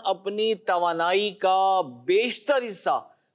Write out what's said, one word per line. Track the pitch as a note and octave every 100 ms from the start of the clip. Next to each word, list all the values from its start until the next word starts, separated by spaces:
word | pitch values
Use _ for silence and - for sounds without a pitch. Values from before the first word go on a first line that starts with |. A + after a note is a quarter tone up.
اپنی | G3 F#3 F#3+ G#3 A3
توانائی | G#3 - F3+ F3 E3 E3+ G3 G#3
کا | - F#3+ F#3+ F#3+ F#3
بیشتر | D3 A#2+ B2+ G3 A#3+ - - C4+ A#3+
حصہ | F#3+ F3 B2+ - _ _